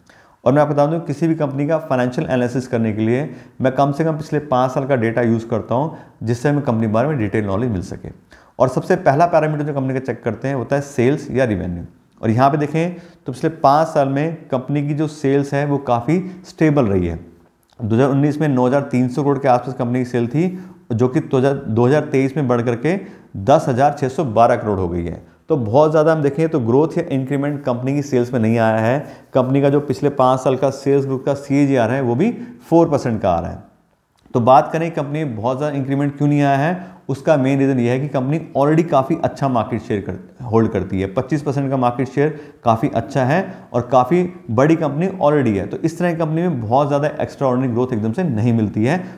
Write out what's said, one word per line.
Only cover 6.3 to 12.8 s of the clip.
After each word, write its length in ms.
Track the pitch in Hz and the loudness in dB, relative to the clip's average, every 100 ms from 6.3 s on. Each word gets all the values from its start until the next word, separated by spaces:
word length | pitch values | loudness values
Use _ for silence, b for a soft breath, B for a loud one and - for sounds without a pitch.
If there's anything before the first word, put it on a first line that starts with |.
| 120 147 | -2 0
हमें 120 | 143 | 0
कंपनी 200 | 127 113 | 0 0
के 60 | 113 | 0
बारे 200 | 110 139 | 0 0
में 100 | 147 | -2
डिटेल 280 | 107 113 104 | -2 -2 -2
नॉलेज 260 | 95 127 | -2 -2
मिल 100 | 95 | -4
सके। 280 | 85 - - - _ b b b | -6 -10 -14 -18 _ b b b
और 80 | 131 | 0
सबसे 280 | - - 185 | 0 0 0
पहला 300 | 175 135 175 | 2 4 4
पैरामीटर 380 | 170 156 151 | 2 2 -2
जो 100 | 147 | -4
कंपनी 200 | 143 131 | -4 -4
का 60 | 131 | -4
चेक 240 | 131 113 | -4 -6
करते 240 | 117 107 135 | -6 -6 -4
हैं 80 | 139 | -4
होता 200 | 113 139 | -2 -2
है 60 | |
सेल्स 500 | 143 - 120 151 - | -2 0 2 2 -2
या 140 | 127 127 | -2 0
रेवेन्यू। 380 | 95 87 87 90 - _ - | 0 -4 -8 -10 -18 _ -6
और 80 | 113 | -2
यहाँ 200 | 110 139 | 2 2
पे 80 | 156 | 2
देखें 380 | 147 160 | -2 -2